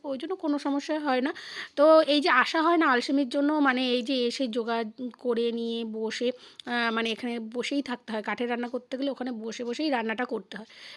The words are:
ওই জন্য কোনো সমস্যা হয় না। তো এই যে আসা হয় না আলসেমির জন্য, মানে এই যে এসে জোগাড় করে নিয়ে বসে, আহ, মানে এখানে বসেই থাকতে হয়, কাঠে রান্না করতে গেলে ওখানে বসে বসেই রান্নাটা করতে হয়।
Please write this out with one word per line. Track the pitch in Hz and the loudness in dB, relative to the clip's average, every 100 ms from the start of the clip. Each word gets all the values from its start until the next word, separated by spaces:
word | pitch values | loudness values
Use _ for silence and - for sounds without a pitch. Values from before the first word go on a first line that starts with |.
ওই | 294 269 | -8 -6
জন্য | 330 381 | -6 -4
কোনো | 320 285 | 0 0
সমস্যা | 294 277 - 311 | 0 -2 -2 -2
হয় | 294 254 | 0 0
না। | 269 - - - - - | 0 -4 -12 -14 -8 4
তো | 302 320 | 8 8
এই | 285 294 | 6 4
যে | 320 | 4
আসা | 254 - 330 | 4 4 4
হয় | 320 339 | 4 4
না | 320 | 4
আলসেমির | 240 - 277 262 | 4 2 0 0
জন্য, | 285 285 | 0 2
মানে | 302 277 254 254 | 4 2 2 2
এই | 247 | 0
যে | 240 262 240 | 0 0 0
এসে | 233 262 | 0 -2
জোগাড় | 233 220 226 220 226 247 - | -2 -2 -2 -4 -8 -12 -6
করে | 240 233 233 | -4 0 0
নিয়ে | 233 233 233 226 | -2 -4 -4 -6
বসে, | 220 220 - 240 247 - - - | -6 -6 -2 -4 -4 -12 -18 -4
আহ, | 240 233 | 2 2
মানে | 226 226 | 2 -2
এখানে | 220 247 233 220 | -2 -4 -6 -6
বসেই | 240 220 285 | -6 -2 -2
থাকতে | 269 - - | -2 -6 -6
হয়, | 214 | -6
কাঠে | 208 208 240 | -4 -4 -2
রান্না | 240 240 | -2 -4
করতে | 247 - 254 | -6 -6 -4
গেলে | 277 | -4
ওখানে | 247 254 | -4 -6
বসে | 226 226 220 | -6 -8 -8
বসেই | 240 240 311 | -6 -4 0
রান্নাটা | 254 226 220 247 | 0 0 -2 -2
করতে | 220 - 196 | -4 -8 -16
হয়। | 214 - - | -16 -20 -20